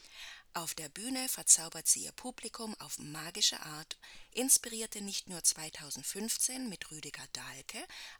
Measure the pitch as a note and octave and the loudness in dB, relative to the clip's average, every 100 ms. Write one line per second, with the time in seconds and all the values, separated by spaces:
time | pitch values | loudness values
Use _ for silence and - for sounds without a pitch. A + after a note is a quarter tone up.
0 | - - - - - F3 E3 - D3+ F#3 | -18 -14 -12 -14 -8 -4 -4 -4 -8 -6
1 | A#3+ C4 B3+ - - - E3 E3 - - | -2 0 0 2 8 8 6 2 4 4
2 | - - B3+ - A3+ - A3+ - - - | 2 -6 -8 -6 -8 -6 -6 -6 -8 -8
3 | D3 D3+ E3 F3+ E3+ - D#3 D3+ - - | -6 -8 -6 4 4 4 -4 -10 -10 -12
4 | - - - - C4 - A#3+ A3+ A3 G#3 | -12 -16 -6 0 8 6 6 -6 -6 -4
5 | G3+ - - E3+ - D#3+ D#3 - D3 B2+ | -4 -4 -6 2 2 2 -4 -10 -8 -6
6 | - G3 A3+ - - B3+ B3 E3 - D#3 | -4 -2 0 2 0 0 -4 -6 -10 -10
7 | D3 D3+ C#3 - - C3+ - A3+ F#4 - | -10 -10 -10 -8 -8 -10 -8 -8 -8 -10
8 | - | -14